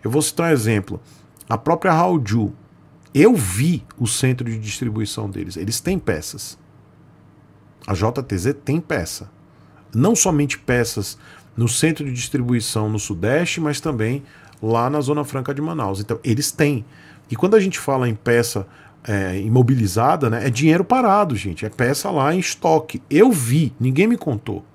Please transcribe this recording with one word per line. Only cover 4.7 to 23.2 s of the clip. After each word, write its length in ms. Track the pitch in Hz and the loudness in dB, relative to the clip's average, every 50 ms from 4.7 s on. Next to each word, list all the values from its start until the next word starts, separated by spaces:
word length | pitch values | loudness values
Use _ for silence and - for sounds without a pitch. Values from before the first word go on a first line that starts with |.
| - - 127 117 107 110 107 101 - - 107 101 | -8 -6 -6 -4 -2 -4 -4 -4 -6 -8 -8 -8
deles. 280 | - 92 90 87 87 | -6 -8 -10 -8 -8
Eles 240 | 82 90 104 113 - | -6 -6 -4 -6 -4
têm 180 | - 175 196 175 | -2 -2 -2 -2
peças. 580 | - - 90 76 - - - - - - - _ _ _ _ - _ _ _ - - - - _ - - _ - - _ _ - _ - _ _ - | -2 -2 -4 -4 -6 -10 -12 -12 -14 -14 -16 _ _ _ _ -20 _ _ _ -20 -20 -20 -20 _ -20 -20 _ -20 -20 _ _ -20 _ -20 _ _ -6
A 80 | - 101 | -4 -2
J 300 | 85 101 113 131 139 127 | 0 0 -2 -2 -4 -6
T 140 | - 104 | -4 -4
Z 160 | 90 87 127 143 | -2 -2 -2 -4
tem 260 | 143 - - 139 170 | -4 -4 -2 -2 -2
peça. 500 | 165 - 165 110 82 - - - - - _ _ - _ _ _ - - - - - - - | -2 -4 -4 -4 -4 -6 -10 -14 -14 -18 _ _ -20 _ _ _ -20 -20 -20 -20 -20 -4 0
Não 220 | 113 139 202 233 | 2 4 4 4
somente 420 | - - 190 165 143 147 139 - | 2 2 2 2 2 0 0 -4
peças 600 | - - - 123 123 117 110 - 107 101 - - - - - - - - - - | -8 -2 0 0 2 0 0 -2 -6 -8 -8 -10 -16 -20 -20 -20 -20 -20 -12 -4
no 100 | 110 117 | -2 0
centro 380 | 117 - - - 160 156 151 147 | 0 2 2 2 0 0 -2 -6
de 80 | 139 127 | -6 -6
distribuição 760 | 123 120 - - 131 123 120 123 120 113 - - 110 107 107 | -6 -6 -4 -4 -4 0 0 0 0 -2 -2 -2 -2 -2 0
no 80 | 110 | -2
Sudeste, 600 | 104 - - 101 85 90 110 131 156 175 165 - 175 | -4 -4 -6 -6 -4 -2 0 0 0 0 -2 -2 -2
mas 220 | 160 147 143 139 | -2 -2 -4 -4
também 420 | - 165 139 110 107 113 131 143 139 - - - - - - - - | -4 -4 -2 -2 -2 -2 -2 -4 -8 -14 -20 -20 -20 -20 -16 -6 -2
lá 280 | 110 113 117 120 127 | 0 0 2 2 0
na 100 | 147 151 | 0 0
Zona 220 | 135 131 147 147 139 | 0 0 -2 -2 -2
Franca 320 | - - 135 123 143 139 | -4 -6 -6 -4 -4 -6
de 40 | 139 | -4
Manaus. 400 | 151 160 170 156 117 98 98 95 | -4 -4 -4 -4 -4 -4 -4 -6
Então, 200 | 104 - 117 - - | -4 -6 -6 -4 0
eles 280 | 135 110 113 117 - | -2 0 0 -2 -6
têm. 340 | - - 156 147 147 117 104 - - - - - - - _ _ | 0 0 0 0 0 -2 -6 -10 -20 -20 -20 -20 -20 -20 _ _
E 40 | 123 | -4
quando 200 | - - 185 214 | -2 2 4 6
a 40 | 220 | 4
gente 200 | 190 190 175 - | 4 4 -2 -4
fala 280 | - - 139 131 127 | -2 -2 0 0 0
em 60 | 120 110 | 0 -2
peça, 540 | 107 - 120 117 120 117 117 - 104 95 - - - - - - - - | -2 0 2 2 2 2 0 -4 -6 -8 -8 -16 -20 -20 -20 -20 -14 -6
é, 360 | - 104 98 98 92 90 98 | -4 -2 -2 -2 -2 -4 -4
imobilizada, 920 | 101 110 117 127 127 117 135 123 110 95 87 110 117 139 175 165 131 117 | -2 2 4 4 6 6 4 2 0 0 0 2 2 2 2 2 0 -2
né, 160 | 113 117 101 | -2 0 -2
é 60 | 139 | -2
dinheiro 340 | 117 113 147 156 160 175 190 | -2 2 4 4 4 4 2
parado, 500 | - 247 262 247 214 196 208 208 165 127 | 2 2 2 4 4 4 4 2 0 -2
gente. 300 | 95 92 98 85 - - | -4 -6 -8 -8 -8 -8
É 40 | 107 | -10
peça 420 | - - 120 123 139 - - 190 | -4 -2 -2 0 0 -2 -4 -4
lá 220 | 185 147 135 147 170 | -2 0 0 2 0
em 40 | |
estoque. 640 | 185 175 - - - - 165 160 151 - - - 135 - _ | 0 -2 -4 -6 -2 2 2 2 2 0 -2 -12 -12 -8 _
Eu 220 | 139 156 | 4 6